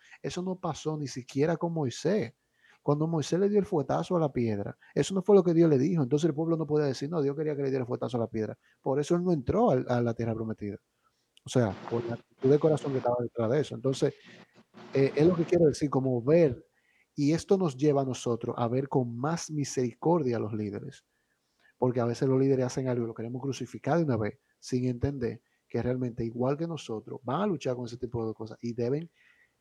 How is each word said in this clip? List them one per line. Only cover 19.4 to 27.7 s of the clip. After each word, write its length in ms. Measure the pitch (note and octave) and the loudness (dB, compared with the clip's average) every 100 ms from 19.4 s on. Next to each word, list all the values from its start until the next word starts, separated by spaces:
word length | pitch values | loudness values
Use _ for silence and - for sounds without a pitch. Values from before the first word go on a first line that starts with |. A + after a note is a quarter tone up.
| - | -6
misericordia 840 | D3+ C3+ - B2+ - D#3 E3+ B2+ A2+ | -6 -4 -2 -4 -2 0 2 0 -2
a 20 | |
los 140 | A2 | -4
líderes. 520 | G#2+ G#2+ G2+ - - _ _ _ _ _ _ _ _ | -4 -6 -6 -10 -16 _ _ _ _ _ _ _ _
Porque 220 | B2+ B2 | -2 0
a 40 | A#2+ | -2
veces 220 | A#2+ C3+ | 0 0
los 100 | C3 | 2
líderes 260 | C3+ C3 B2+ | 2 2 0
hacen 220 | C#3 C3 | -2 -2
algo 160 | B2 A2+ | -2 -4
y 20 | |
lo 60 | |
queremos 280 | A2+ A2+ B2 | -6 -10 -8
crucificar 560 | C#3 B2 B2 A2 C3+ E3 | -6 -6 -10 -8 -2 0
de 60 | D#3 | 2
una 120 | A2+ | 0
vez, 220 | G#2 - _ _ | -2 -6 _ _
sin 260 | - B2+ B2+ | -4 -2 -2
entender 540 | A#2+ C#3 C#3 A#2 A2+ _ _ _ | -2 -4 -2 -6 -6 _ _ _
que 140 | A#2 | -4
realmente, 420 | A#2+ B2+ B2+ A#2 A#2 | -2 -2 -4 -6 -6
igual 320 | A#2 B2 D3 | -2 -2 -2
que 100 | E3 | -4
nosotros, 520 | D#3 - A2 A#2+ B2+ | -6 -8 -10 -10 -12
van 180 | A#2+ D3 | -6 -2
a 60 | G#3 | -2
luchar 280 | D#3 C3+ | -2 -4